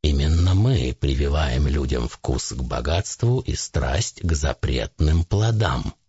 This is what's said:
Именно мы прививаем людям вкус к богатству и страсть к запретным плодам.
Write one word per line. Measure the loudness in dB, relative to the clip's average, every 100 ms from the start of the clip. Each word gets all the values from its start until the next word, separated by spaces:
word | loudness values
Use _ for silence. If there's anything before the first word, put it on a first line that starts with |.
Именно | 2 2 4 4 4
мы | 4 4 2 0 -2
прививаем | -2 0 0 0 0 0 0
людям | 0 -2 -2 -4
вкус | -6 -4 -4 -4
к | -8
богатству | -6 -4 -2 -2 -4 -2 0 0
и | -2
страсть | -6 -4 -4 -2 -2 -4 -4
к | -2
запретным | 0 0 -2 -2 -2 -4 _ 2 2
плодам. | 2 0 2 2 0 -2 -4 -10